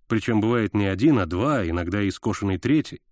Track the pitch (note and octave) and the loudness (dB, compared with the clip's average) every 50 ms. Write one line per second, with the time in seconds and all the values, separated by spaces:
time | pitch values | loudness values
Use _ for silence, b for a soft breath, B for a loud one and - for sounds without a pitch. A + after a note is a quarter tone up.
0 | _ - A2+ G#2+ - A#2+ A2+ G#2 G#2 A2+ A#2+ A#2 G#2+ F#2+ - G#2 G#2 G2 F#2+ F#2 | _ -2 -2 -2 0 2 2 2 2 2 2 0 0 0 0 0 0 0 0 2
1 | B2+ E3 C#3+ A2 F2+ D#2+ F2+ F#2 A#2+ D3 D3 A#2+ F#2 E2 E2+ F2 E2+ F2 F#2+ G#2 | 2 4 4 4 2 0 -2 -2 0 0 0 0 0 -2 -2 -2 -2 -2 -2 0
2 | G2+ G2 - - - A2 G2 - G2+ G2 F#2+ F#2 - B2 D3 D#3 - - - - | 0 -2 -2 -2 -4 -4 -4 -2 -2 -2 -2 -2 0 2 2 2 0 -2 -12 -16
3 | _ _ | _ _